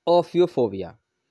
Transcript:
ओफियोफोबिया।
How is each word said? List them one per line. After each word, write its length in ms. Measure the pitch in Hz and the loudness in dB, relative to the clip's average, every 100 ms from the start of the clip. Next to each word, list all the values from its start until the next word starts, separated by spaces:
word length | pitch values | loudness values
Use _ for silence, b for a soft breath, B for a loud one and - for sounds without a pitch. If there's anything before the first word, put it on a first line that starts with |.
| - | 0
ओफियोफोबिया। 880 | 175 170 170 175 - 117 98 87 - _ _ _ | 0 2 0 0 0 -4 -4 -12 -16 _ _ _